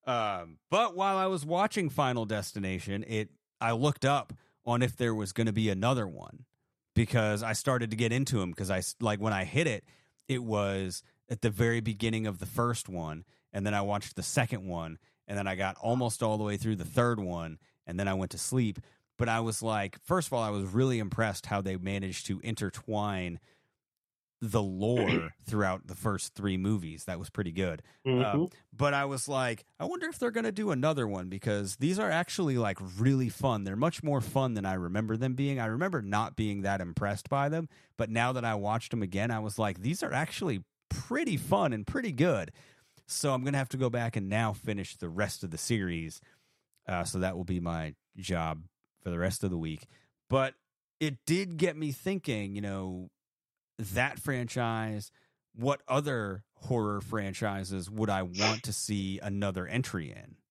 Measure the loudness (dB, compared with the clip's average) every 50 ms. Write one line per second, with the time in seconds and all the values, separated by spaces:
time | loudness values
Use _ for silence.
0 | _ 0 0 2 2 0 0 -2 -6 -10 -14 _ _ _ 4 4 4 2 2 0
1 | 0 2 2 2 2 0 0 -2 -2 -2 0 2 2 2 2 0 -2 0 2 2
2 | 2 2 2 0 0 0 -2 -2 -2 -4 -6 -4 -2 -2 -2 -2 -4 -4 -4 -4
3 | -4 -2 -2 -2 -2 -2 _ _ _ _ _ _ 0 0 2 4 2 2 2 2
4 | 2 2 2 2 0 -4 -12 -16 _ _ _ _ _ 0 2 4 2 2 2 0
5 | 0 0 2 0 -2 -4 0 2 2 2 4 2 2 2 2 2 4 2 4 2
6 | 0 -4 -6 -12 -14 -16 -18 -20 -20 _ _ _ _ _ _ _ _ _ _ 2
7 | 4 6 4 4 4 4 2 2 0 -2 -2 0 2 2 2 2 2 0 0 2
8 | 2 2 4 2 2 2 2 2 0 0 -2 -4 -2 0 0 0 0 -4 -4 _
9 | 0 0 0 2 0 0 0 0 -2 0 2 2 2 2 0 -2 _ _ -20 _
10 | _ _ _ _ _ -4 -4 -2 0 0 2 2 2 2 2 0 -2 -2 -4 -8
11 | -12 _ _ _ _ -8 -6 2 2 2 4 6 4 4 4 2 0 0 -2 2
12 | 2 2 2 2 0 0 -2 -4 -8 -4 0 2 2 2 2 0 -4 -6 -6 -6
13 | -4 -4 -6 -8 -10 _ _ _ _ _ -4 -2 0 2 2 4 4 4 4 2
14 | 0 -4 -6 -6 -4 0 2 2 2 2 0 -4 -4 -4 -4 -4 -4 -6 -8 -12
15 | _ _ _ _ _ -6 -4 -2 0 -2 0 0 0 -2 -2 -2 0 2 2 4
16 | 2 0 0 2 0 2 2 2 0 0 -2 0 0 0 0 0 -2 0 2 4
17 | 4 4 4 0 -2 -4 -4 -4 -6 -6 -10 -12 _ _ _ _ _ -8 -4 0
18 | 0 0 2 0 0 -2 -4 -6 -6 -2 2 2 2 2 0 -4 -12 -16 _ _
19 | _ _ _ _ 0 2 2 2 2 0 -2 -2 -2 0 0 0 0 -2 -6 -12
20 | _ 0 0 0 2 0 -2 -2 0 0 0 -2 -2 0 2 4 4 4 4 0
21 | 0 -2 0 0 0 0 0 -4 -4 -2 0 0 0 0 -4 -2 -2 -2 -2 -2
22 | -2 -4 -6 -6 -4 -4 -6 -4 -4 -6 -4 -2 -4 -4 -6 -8 -8 -4 -2 -2
23 | 0 0 -2 -2 -2 -4 -6 -8 _ _ _ _ _ _ _ _ _ _ _ _
24 | _ _ _ _ _ _ _ _ -6 0 2 2 2 2 0 0 2 2 4 4
25 | 4 4 2 2 0 -4 -10 _ -8 -2 2 2 2 2 2 -2 -6 -12 -12 -4
26 | -2 -2 -2 -2 -4 -6 _ -2 0 0 0 2 2 2 0 0 -2 -6 -10 -8
27 | -6 -6 -6 -6 -6 -8 _ -4 -4 -2 0 0 -2 -2 -2 -6 -10 -18 -20 _
28 | _ 0 2 4 4 4 2 2 0 0 -4 -12 _ _ -2 2 2 2 4 2
29 | 0 0 -2 -4 -4 -2 0 0 2 0 -2 -4 -8 _ _ _ -4 -4 -4 -4
30 | -4 -6 -4 -2 -2 -2 0 0 -2 -2 -2 0 0 0 2 2 2 2 2 2
31 | 0 0 -2 -4 -4 -6 -8 -4 0 0 0 0 0 -4 -4 0 2 2 2 2
32 | 2 2 2 0 0 -2 -2 0 0 2 4 2 2 2 0 -2 -6 -10 -2 4
33 | 4 6 6 6 2 0 -2 0 2 2 2 2 -2 -2 0 2 2 0 0 0
34 | -2 0 2 0 0 0 2 2 2 2 0 -2 0 0 0 0 -2 0 0 0
35 | 0 0 0 0 0 0 0 0 0 0 0 0 -2 -2 0 0 0 0 0 -2
36 | -2 0 0 0 0 0 -2 -2 0 0 0 0 0 0 0 0 -2 -4 -2 -2
37 | 0 0 -2 -2 -4 -2 0 0 2 0 0 -2 -4 -6 -10 -20 _ _ _ -6
38 | -4 0 2 2 2 4 2 0 0 0 0 0 2 0 0 0 0 -2 -2 -2
39 | -2 0 0 0 2 2 0 0 -2 -4 -2 0 0 0 0 -2 -2 -2 -2 -2
40 | -2 -2 0 0 -2 -2 -4 -4 -2 -2 -2 -2 -6 _ _ _ _ _ -6 -6
41 | -4 -4 -2 -2 0 0 0 -2 2 2 4 4 4 2 2 0 -4 -2 -2 -2
42 | -2 -2 2 4 4 4 4 2 0 -4 -10 -20 -20 -20 -20 _ _ _ _ -20
43 | _ -8 -6 0 2 2 2 2 2 2 2 0 0 0 0 0 2 2 2 2
44 | 0 0 0 -2 -2 2 2 2 2 2 0 -2 -4 -4 -4 -4 -4 -8 -8 -8
45 | -8 -6 0 0 0 0 0 -6 -8 -8 -6 -6 -2 0 0 2 2 0 -2 -2
46 | -4 -6 -10 -14 -20 _ _ _ _ _ _ _ _ _ _ _ _ -4 -2 -2
47 | -2 -2 0 0 0 0 0 -2 -4 -2 -2 -2 0 -2 -2 -2 -4 -6 -8 _
48 | _ _ _ -12 -4 -2 -2 0 0 -2 -4 -6 -8 -16 _ _ _ _ _ _
49 | _ -4 -2 0 0 0 0 0 -2 -2 -2 -2 -2 -4 -6 -8 -10 _ -20 _
50 | _ _ _ _ _ _ 2 2 2 2 -2 _ _ _ _ _ _ _ _ _
51 | -2 -2 -2 -4 _ 0 2 2 2 -2 0 0 0 0 2 0 -4 -4 -4 -2
52 | -2 -2 -2 -2 -2 -2 -2 -2 -2 -4 -4 -4 -4 -4 -4 -4 -4 -4 -6 -8
53 | -10 -12 _ _ _ _ _ _ _ _ _ _ _ _ _ -10 -8 -4 0 0
54 | 0 0 -2 -4 -4 -2 -2 -2 -2 -2 -2 -2 0 0 0 -2 -2 -2 -4 -6
55 | -8 -10 _ _ _ _ _ _ _ _ _ -2 0 0 0 0 _ 0 0 2
56 | 2 2 -2 -2 -2 -2 -4 -6 -10 _ _ _ -2 0 2 2 2 2 0 -2
57 | -4 -2 -2 -2 -2 -2 -4 -2 -2 -2 -2 -2 -4 -4 -4 -4 -4 -4 -2 0
58 | 0 2 2 0 0 -2 -2 0 2 2 2 0 -4 -6 -6 -4 -2 -2 0 0
59 | 0 -2 -2 -4 -4 -2 -2 0 0 0 0 -2 -4 -2 -2 -2 -2 0 -4 -4
60 | -6 -6 -10 -14 -16 -18 -20 _ _ _